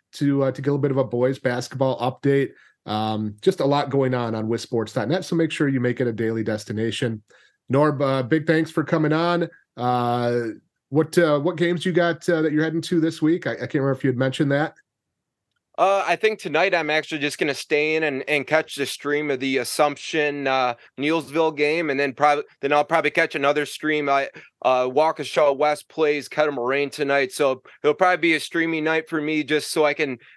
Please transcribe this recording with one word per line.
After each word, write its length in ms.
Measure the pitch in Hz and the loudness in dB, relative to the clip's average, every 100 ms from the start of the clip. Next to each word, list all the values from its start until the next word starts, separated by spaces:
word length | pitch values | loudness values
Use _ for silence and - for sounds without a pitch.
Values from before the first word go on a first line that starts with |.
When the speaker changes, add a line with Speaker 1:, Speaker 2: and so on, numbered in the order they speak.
| _ | _
Speaker 1:
to, 320 | - 143 139 | -2 0 2
uh, 80 | 135 | 0
to 100 | 127 | -2
get 80 | 139 | -2
a 20 | |
little 80 | 143 | 0
bit 120 | 139 | 0
of 40 | 135 | 0
a 80 | |
boys 340 | 117 120 127 131 | 0 2 0 0
basketball 600 | 127 120 123 131 135 123 | -2 -2 -4 -2 0 0
update. 520 | 123 127 143 139 131 - - _ - | -2 0 2 2 0 -6 -20 _ -6
Um, 500 | 107 110 107 107 104 | -4 -2 -2 -4 -2
just 200 | 190 185 | -2 0
a 40 | |
lot 240 | 139 143 135 | 2 0 0
going 240 | 139 131 | 0 0
on 220 | 123 117 | 0 -2
on 120 | 110 110 | -4 -2
wissports 460 | 117 - 117 110 | -4 -2 -4 -2
dot 160 | 131 110 | -2 -2
net, 160 | 185 | -2
so 100 | 180 | -2
make 160 | 165 160 | -2 0
sure 180 | - 143 | 0 0
you 120 | 135 | 0
make 220 | 123 120 | 0 0
it 40 | 123 | -2
a 60 | |
daily 320 | 113 113 113 | -2 -2 -2
destination. 760 | 107 104 - 107 113 107 123 107 _ _ _ _ - | -2 -4 -4 -4 -4 -2 -4 -4 _ _ _ _ -2
Norb, 300 | 131 151 139 | 2 2 2
uh, 200 | 139 135 | 0 0
big 240 | 120 160 156 | 0 0 2
thanks 240 | 160 160 | 0 0
for 140 | - | -2
coming 260 | 143 165 151 | 0 2 2
on. 380 | 156 170 175 165 - _ - | 2 2 0 -2 -8 _ -6
Uh, 720 | 123 123 120 120 120 120 117 107 _ _ - | -2 0 0 0 0 0 -4 -8 _ _ -4
what, 260 | 139 160 180 | 0 2 4
uh, 240 | 165 147 | 4 4
what 160 | 156 165 | 0 0
games 300 | 170 175 185 | 0 0 0
you 60 | |
got, 360 | 175 170 160 - | 2 2 0 0
uh, 140 | 165 | 2
that 100 | 156 | 2
you're 100 | 151 | 0
heading 200 | 160 160 | 0 -2
to 180 | 156 175 | -2 0
this 220 | 160 160 | 0 0
week? 240 | 156 180 143 | 0 0 -2
I, 60 | |
I 40 | 113 | -6
can't 200 | 147 147 | -4 0
remember 160 | 139 | 0
if 120 | 131 | 0
you 40 | 135 | 0
had 100 | 120 | 0
mentioned 340 | 131 - 143 | 0 0 0
that. 220 | 139 160 - _ _ _ _ _ _ _ _ _ - | 0 0 -6 _ _ _ _ _ _ _ _ _ 0
Speaker 2:
Uh, 280 | 185 196 160 | 2 2 0
I 80 | |
think 240 | 170 220 214 | 0 0 -2
tonight 340 | 185 151 190 | -2 0 2
I'm 160 | 175 151 | 0 0
actually 300 | 156 147 151 | -2 -2 -4
just 180 | 147 - | -4 -2
gonna 160 | 156 | -2
stay 440 | 135 - 147 151 156 | -4 -2 0 0 0
in 80 | |
and, 180 | 156 135 - | -2 -4 -2
and 180 | 147 131 | -2 2
catch 300 | 156 156 143 | 0 0 -6
the 100 | 131 | -6
stream 420 | - 143 147 151 | -6 -4 -2 -2
of 100 | 131 | -4
the 180 | 135 131 | -2 -2
Assumption, 880 | 123 - 147 139 - 160 147 143 135 | -2 0 0 0 -6 -2 -2 -2 -2
uh, 280 | 131 123 120 - - | 0 -2 -4 -12 -6
Neilsville 560 | 143 165 135 151 160 143 | -2 -2 -2 0 0 0
game, 340 | 147 165 156 | 0 0 -2
and 80 | 135 | -2
then 140 | 143 | -2
prob-, 320 | 123 147 147 - _ | 2 2 2 -4 _
then 120 | 143 | 0
I'll 120 | 147 | 0
probably 260 | 147 165 151 | 2 0 0
catch 240 | 170 165 | 0 -2
another 320 | 151 139 147 143 | 0 0 0 -2
stream, 420 | - 151 151 143 | -6 -4 -2 0
uh, 180 | 139 135 - - - | 0 -2 -8 -20 -2
uh, 220 | - 127 | 2 2
Waukesha 720 | 127 131 156 156 139 175 147 139 | 2 2 2 0 -2 2 2 4
West 320 | 147 147 - | 0 0 -6
plays 400 | - 151 147 131 | -2 0 0 -2
Kettle 260 | - 156 | 0 0
Moraine 360 | 139 120 139 143 | 0 -2 0 -2
tonight, 420 | 143 139 139 131 | -2 0 0 0
so 280 | - 139 131 - - | 0 0 0 -8 -2
it'll 120 | 147 | 0
probably 240 | 147 185 175 | 4 2 4
be 160 | 165 | 2
a 60 | 156 | 0
streaming 440 | - 170 165 160 | 0 -2 -2 0
night 240 | 156 160 160 | 0 0 -2
for 120 | 160 | -4
me 220 | 147 156 | -2 -2
just 300 | 139 151 - | 0 -2 0
so 120 | 165 | 2
I 100 | 147 | 2
can, 240 | 147 147 123 - | 2 -2 -4 -12